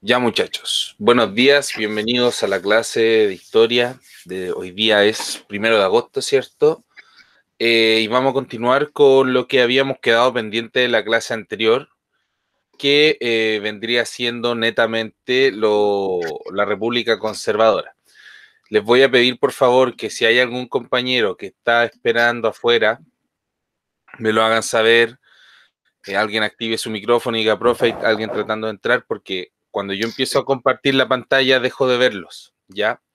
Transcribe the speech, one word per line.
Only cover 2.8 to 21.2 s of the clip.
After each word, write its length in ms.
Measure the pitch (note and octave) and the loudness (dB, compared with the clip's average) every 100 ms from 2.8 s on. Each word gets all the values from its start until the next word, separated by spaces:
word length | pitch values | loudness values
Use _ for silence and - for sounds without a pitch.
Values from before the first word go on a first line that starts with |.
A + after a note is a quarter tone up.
| A2+ - | 0 0
de 340 | A2+ A2+ G#2 | 2 4 2
historia 680 | F#2 - A2+ A2+ A#2+ A#2+ B2+ _ - - | -2 -2 2 2 2 -2 -6 _ -20 -12
de 260 | F#2 F2+ | -10 -8
hoy 180 | - F#2 | -8 -10
día 340 | F2+ A2 G#2 | -4 2 4
es 400 | G#2 A2 - - - | 4 2 -8 -12 -10
primero 280 | G#2 A2 A2+ | -4 0 2
de 60 | |
agosto, 380 | G2 A#2 - - | 4 2 -2 -8
¿cierto? 640 | - C3+ B2+ _ D3+ E3 _ _ - _ _ _ _ _ | -2 -2 -2 _ 0 0 _ _ -20 _ _ _ _ _
Eh, 440 | A#2 A2+ A2+ A2 | 0 2 4 2
y 40 | A2 | 0
vamos 240 | A#2+ C3+ | 0 0
a 20 | |
continuar 580 | C3 B2+ A2+ A#2+ C3 D3 | -2 -6 -6 0 0 -2
con 420 | - C#3+ C3+ C3 | 2 4 4 4
lo 140 | B2+ B2 | 0 0
que 160 | C3 | 0
habíamos 340 | A#2+ C3 C3+ C3 | 2 2 0 -2
quedado 320 | B2+ A#2 B2+ | 0 2 2
pendiente 500 | B2 A2 G#2 A#2 - | 0 -4 -6 -4 -2
de 80 | B2+ | 0
la 140 | A#2 | 0
clase 300 | G#2 A#2 - | 0 -2 -2
anterior, 560 | A#2 G2+ G2+ A2 A#2+ D3 _ _ _ _ _ _ _ _ _ | -8 -8 -2 2 0 -2 _ _ _ _ _ _ _ _ _
que, 400 | C#3+ C#3+ D3+ D3+ | 0 2 2 0
eh, 400 | A#2+ A2+ A2 G#2+ | -2 -2 -2 -2
vendría 420 | G#2 G#2 A2+ A#2+ A#2 | -6 -8 -4 -4 -4
siendo 480 | - B2 A#2+ A#2+ | -6 -8 -4 -4
netamente 1000 | A#2 A2+ A2 A#2 A2+ A2 _ - B2+ C3+ | -2 -2 0 -2 -2 -6 _ -4 0 0
lo, 680 | G2+ G#2+ G#2+ G#2 G2+ G2 F2+ E2 D2+ - | 0 0 2 2 0 -2 -4 -6 -10 -10
la 120 | F#2+ G2+ | -6 -4
República 520 | G2+ A2+ A#2+ A2+ G#2+ | -2 -4 -4 -2 -4
Conservadora. 800 | A2 G2+ - G#2 A2+ F#2+ D2+ _ _ _ - - - _ _ | -4 -8 -6 2 2 2 -4 _ _ _ -20 -20 -20 _ _
Les 140 | G#2+ | -2
voy 180 | G2+ B2 | 2 4
a 80 | C3+ | 6
pedir, 300 | B2 B2 B2 | 4 2 0
por 140 | C3+ | -4
favor, 420 | - C3 B2+ B2+ A#2 | 2 2 4 2 0
que 160 | A2 | -10
si 120 | - | -2
hay 140 | A#2 A#2+ | 2 2
algún 300 | B2 B2 B2 | 2 -2 -6
compañero 680 | C3 A#2+ B2+ B2+ B2+ | -6 -2 -4 -2 -2